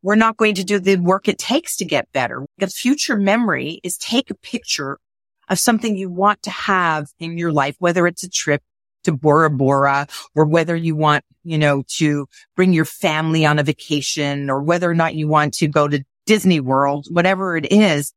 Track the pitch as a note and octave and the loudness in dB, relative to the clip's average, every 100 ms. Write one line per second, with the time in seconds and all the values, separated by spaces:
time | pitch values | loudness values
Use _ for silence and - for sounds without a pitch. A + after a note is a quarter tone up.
0 | F#3 G#3+ A3+ A3 A3 G3 F#3 G3+ F#3 F#3+ | 2 4 4 2 0 0 -2 0 2 2
1 | F3 F#3+ - - - C4+ - - F3 C#3+ | 2 0 0 -4 -2 -4 -4 -8 -4 -4
2 | - C3+ A#2+ B2 C#3 _ F#3+ - B3 D4 | -2 -4 -4 -6 -12 _ -6 -4 -4 -2
3 | - A3+ G3 A3 A3+ C#3+ C3 E3 F#3 - | -2 0 2 2 0 -2 -6 -10 -10 -10
4 | - A#3+ - F#3+ - A#3 - - C#3 C#3 | -4 -4 -4 -12 -10 -10 -8 -8 -8 -10
5 | _ _ _ _ _ F#3 - A3+ A3+ G3 | _ _ _ _ _ 0 2 0 0 -4
6 | F#3+ F3+ G3+ G3+ - - - F#3+ F3 D#3 | -6 0 0 0 -6 -8 -2 0 2 -2
7 | D3 _ E3 E3 E3+ D3 C#3 C#3+ F3+ E3+ | -6 _ -10 -4 -2 0 0 0 0 2
8 | F3 F3 F#3 - - D3 _ _ _ _ | 0 0 -8 -6 -2 -2 _ _ _ _
9 | - D3 D3+ D3 D#3+ C#3 C3+ C#3 C#3 C#3 | -4 0 4 4 4 2 2 2 2 0
10 | C#3+ - - - D#3 E3 D#3+ E3 E3 D3+ | -4 -12 -8 0 2 2 0 -2 -2 0
11 | D3+ D3 - _ E3+ D#3 D3+ C#3 C3 - | 2 0 -2 _ -6 0 2 0 -4 -2
12 | D#3 D3 C#3 - _ - F#3 E3+ D#3+ - | 0 0 -6 -16 _ 0 2 4 0 -2
13 | F#3 D3+ D#3+ D#3+ D#3 D3+ C#3+ D3+ - D3 | -2 -2 0 2 2 2 0 -4 -4 -4
14 | C3+ - C#3+ C#3+ C#3 C3+ D3 E3+ F3 E3 | -4 -4 -4 -4 -4 -4 0 0 0 0
15 | E3 D#3+ D3+ D3+ D3 - D#3 D3 D3 D3 | 0 -2 0 2 2 0 0 2 2 0
16 | C3+ _ - G#3+ F3+ E3 B2+ C3+ C#3 C#3+ | -6 _ 0 2 4 2 2 2 2 0
17 | D3 F3 F3 F#3+ F#3+ E3 D3 G#3 G#3+ D3 | -2 0 2 0 -2 -4 2 4 4 2
18 | C#3+ | -4